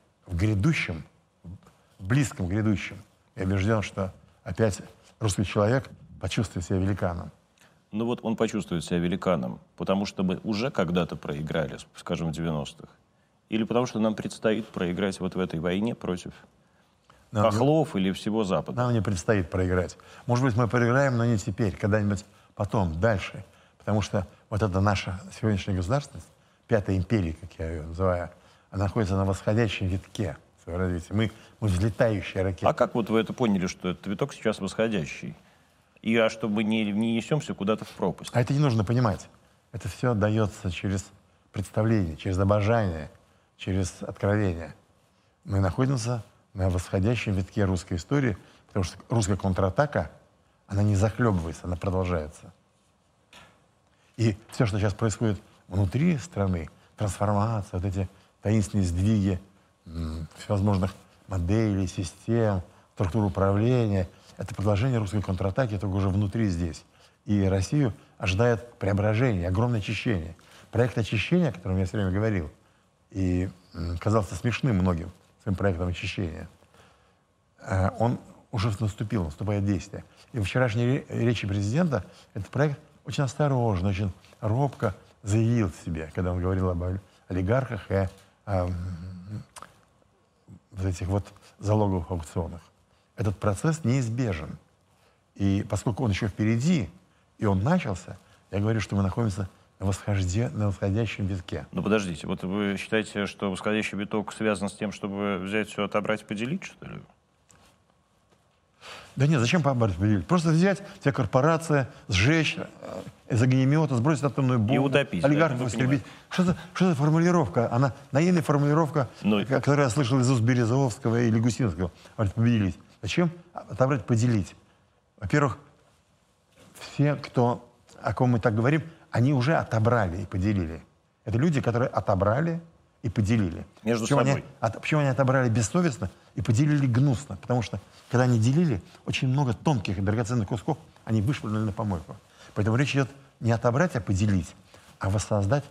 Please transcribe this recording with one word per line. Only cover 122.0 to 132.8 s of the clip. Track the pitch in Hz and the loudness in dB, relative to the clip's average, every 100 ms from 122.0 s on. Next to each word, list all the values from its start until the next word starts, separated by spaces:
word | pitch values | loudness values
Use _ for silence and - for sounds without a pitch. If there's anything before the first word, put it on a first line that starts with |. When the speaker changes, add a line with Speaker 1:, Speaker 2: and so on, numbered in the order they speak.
| - - | -12 -4
Speaker 1:
Говорит, | 104 | -2
поделить. | 98 117 117 98 85 - _ | 2 2 4 2 -2 -12 _
Зачем | 104 - 175 170 - | -4 0 0 0 -14
отобрать, | - - - 131 143 | -16 -8 0 2 2
поделить? | - 117 123 113 85 - _ _ _ _ _ _ | 2 2 4 2 0 -8 _ _ _ _ _ _
Во-первых, | 98 147 147 104 - _ _ _ _ _ _ _ _ _ - | -2 2 2 -2 -12 _ _ _ _ _ _ _ _ _ -20
все, | - - - 143 | -20 -8 0 0
кто, | 139 - - 120 107 - _ _ - | 0 -2 2 2 2 -6 _ _ -8
о | - | -4
ком | 107 127 | 0 2
мы | 120 | 4
так | 120 | 2
говорим, | 107 117 156 156 - - | 2 2 2 -2 -12 -6
они | 110 123 | 0 2
уже | 147 120 | 2 2
отобрали | 160 - 110 110 120 98 82 | 0 0 0 2 2 2 -2
и | 98 | -6
поделили. | 101 98 104 82 80 - _ _ _ | -2 0 0 -2 -6 -14 _ _ _
Это | - 113 | -4 0
люди, | 160 143 | 2 2
которые | - 117 127 | 2 0 0
отобрали | - 101 98 98 113 170 170 - _ | 0 0 2 2 2 0 -4 -8 _